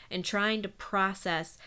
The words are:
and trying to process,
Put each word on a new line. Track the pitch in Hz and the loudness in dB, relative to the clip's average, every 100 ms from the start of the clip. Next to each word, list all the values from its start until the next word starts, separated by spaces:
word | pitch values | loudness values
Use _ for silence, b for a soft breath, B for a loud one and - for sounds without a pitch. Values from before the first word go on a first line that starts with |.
| B | B
and | 185 180 | -4 0
trying | 208 208 220 | 2 2 2
to | 196 | -2
process, | - - 202 190 196 185 165 165 - | -8 -2 2 2 2 0 0 -2 -6